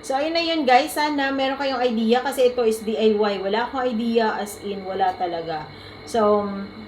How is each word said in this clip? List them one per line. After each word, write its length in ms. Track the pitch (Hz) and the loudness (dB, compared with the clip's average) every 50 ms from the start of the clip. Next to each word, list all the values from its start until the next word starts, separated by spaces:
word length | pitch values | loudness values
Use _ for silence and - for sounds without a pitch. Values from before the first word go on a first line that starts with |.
| - | -4
So, 80 | - 269 | -4 -2
ayun 160 | 269 294 320 | -2 -2 0
na 80 | 330 339 | -2 -2
yun, 240 | 339 330 330 320 285 | 0 0 0 0 4
guys. 320 | 247 247 254 294 311 - | 6 6 6 6 2 -2
Sana 400 | 311 302 302 302 285 277 269 269 | 0 0 0 0 0 0 0 0
meron 240 | 269 269 269 269 269 | 0 0 -2 -2 -2
kayong 240 | 285 269 269 240 247 | -2 -2 -2 0 0
idea 400 | 254 226 226 226 220 233 247 247 | 0 0 0 2 4 2 2 2
kasi 320 | 277 254 262 254 247 247 | -2 0 4 2 2 4
ito 80 | 247 240 | 4 2
is 160 | 220 220 214 | 2 2 0
D 160 | 208 214 220 | -2 -4 -2
I 160 | 196 220 220 | 4 4 4
Y. 320 | 214 208 214 208 202 190 190 | 4 4 2 0 0 -2 -2
Wala 240 | 196 202 220 247 | -2 0 0 -2
akong 160 | 247 262 269 247 | -2 -2 -2 -2
idea, 560 | 254 226 214 240 233 226 233 220 214 - - | 0 -2 0 -2 2 2 2 2 2 0 -2
as 160 | 202 208 - - - | -6 -8 -10 -10 -8
in, 160 | 202 196 196 185 | -8 -8 -6 -6
wala 240 | 185 190 196 190 185 180 - | -6 -2 0 0 0 0 -2
talaga. 480 | 185 175 170 170 165 165 160 156 151 - - - - - - - - | -4 -4 -4 -6 -6 -6 -6 -8 -8 -10 -16 -18 -18 -18 -18 -18 -14
So, 400 | - - 233 214 208 208 208 202 202 202 196 196 - - - - | -4 0 2 4 4 4 2 0 -2 -6 -8 -10 -10 -12 -16 -16